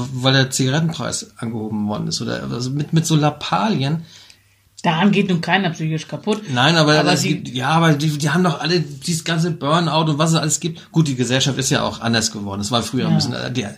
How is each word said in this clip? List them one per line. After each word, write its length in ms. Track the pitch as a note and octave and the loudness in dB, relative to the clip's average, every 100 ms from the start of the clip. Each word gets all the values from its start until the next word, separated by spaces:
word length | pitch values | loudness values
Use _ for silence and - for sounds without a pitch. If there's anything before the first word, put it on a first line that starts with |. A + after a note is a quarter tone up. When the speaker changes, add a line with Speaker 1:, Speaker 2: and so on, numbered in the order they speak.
| B2 | -4
Speaker 1:
weil 200 | C3 C3 | -2 2
der 160 | C3+ C3+ | 4 2
Zigarettenpreis 840 | - C3 D3 E3 - A#2 - - - | 0 0 2 0 -2 -6 -8 -10 -10
angehoben 500 | A2+ A2+ G#2+ G#2+ G#2 | -8 -6 -6 -4 -2
worden 200 | G#2+ G#2+ | -2 -4
ist. 120 | G#2+ | -6
Oder 220 | A#2 A#2+ | -4 -6
also 260 | C3+ B2+ B2+ | -6 -6 -4
mit, 220 | C#3+ D3+ | -4 0
mit 140 | D#3+ E3 | 0 2
so 100 | D#3 | 2
Lappalien. 880 | D3+ D3 - F3 G#3+ E3 C3+ E3 E3 - - - _ _ _ - | 2 -2 -4 -2 0 0 0 -2 -6 -18 -20 -20 _ _ _ -4
Speaker 2:
Daran 300 | F3 D#3+ G3 | -2 2 4
geht 160 | G3 F#3 | 4 2
nun 100 | E3+ | 0
keiner 300 | E3+ F#3+ F#3 | 0 0 0
psychisch 380 | D#3+ D#3 D#3 - | -2 -4 -4 -6
kaputt. 340 | D3 G#3 G#3 - | -8 -4 -4 -2
Speaker 1:
Nein, 220 | B2 C#3+ E3+ | 2 4 4
aber 240 | D3+ D3+ | 4 4
Speaker 2:
Aber 140 | - | 4
Speaker 1:
es 80 | - | 2
Speaker 2:
sie 140 | D3 - | 2 -2
Speaker 1:
gibt, 120 | C3+ | -4
ja, 200 | B2+ C3 | -4 0
aber 240 | E3 E3 | 4 4
die, 240 | C#3+ D#3 D3 | 4 2 0
die 120 | D3 | 0
haben 140 | D#3+ | 2
doch 160 | F3+ - | 2 0
alle 220 | D#3 F3+ | 0 0
dieses 420 | D3 - - E3 | 0 -6 -6 -4
ganze 280 | - E3 E3+ | -2 0 0
Burnout 600 | D#3 C#3 E3 E3 D#3 D#3+ | -2 0 2 2 0 0
und 60 | C#3+ | 2
was 140 | E3 | 2
es 40 | D#3+ | 2
alles 240 | D3+ - | 2 -2
gibt. 320 | E3+ E3 - | -4 -8 -2
Gut, 160 | D#3+ D3 | 0 2
die 80 | B2 | 2
Gesellschaft 420 | A#2 B2+ C#3+ B2+ | 0 2 2 0
ist 120 | C3 | 0
ja 140 | B2+ | 0
auch 180 | A2 - | 0 -2
anders 300 | A2+ A2+ A2 | 0 0 0
geworden. 260 | G#2 G2+ G2 | -4 -6 -6
Es 120 | G2+ | -2
war 120 | A#2+ | -2
früher 220 | A2 B2+ A2+ | 0 -2 2
ein 60 | |
Speaker 2:
Ja. 40 | - | 2
Speaker 1:
bisschen, 180 | C3+ | 2
äh, 180 | B2 B2 | -4 -4
die, 120 | B2+ G#2 | -4 -6